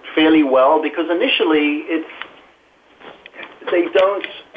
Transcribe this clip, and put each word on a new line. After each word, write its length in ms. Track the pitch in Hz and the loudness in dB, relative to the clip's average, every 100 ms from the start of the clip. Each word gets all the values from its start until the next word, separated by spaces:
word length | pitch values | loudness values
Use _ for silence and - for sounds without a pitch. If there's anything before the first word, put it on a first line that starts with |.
| - | -6
fairly 280 | - 156 156 | 0 4 4
well, 400 | 139 131 135 151 | 4 4 4 2
because 260 | 151 170 160 | 0 -4 -4
initially 720 | 175 262 - 185 156 147 151 - | -2 -2 0 0 2 0 -2 -4
it's, 200 | 165 - - - - _ _ _ _ _ _ - - - - - - - | -6 -6 -16 -20 -20 _ _ _ _ _ _ -20 -20 -20 -20 -20 -16 -4
they 180 | 185 - | -2 0
don't, 380 | - 185 202 - - - | 0 0 -2 -10 -16 -18